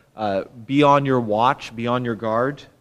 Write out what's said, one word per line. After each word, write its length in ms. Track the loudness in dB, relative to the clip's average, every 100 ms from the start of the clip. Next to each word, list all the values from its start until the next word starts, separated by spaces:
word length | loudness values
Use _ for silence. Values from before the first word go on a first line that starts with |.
| _ -8
Uh, 280 | -4 -2 -4 -10 -4
be 160 | 2
on 240 | 4 4 4
your 140 | 0
watch, 540 | 0 2 2 0 -6 -8
be 100 | -4
on 180 | -2
your 100 | -2
guard, 480 | -4 -2 -2 -2 -6 -14 _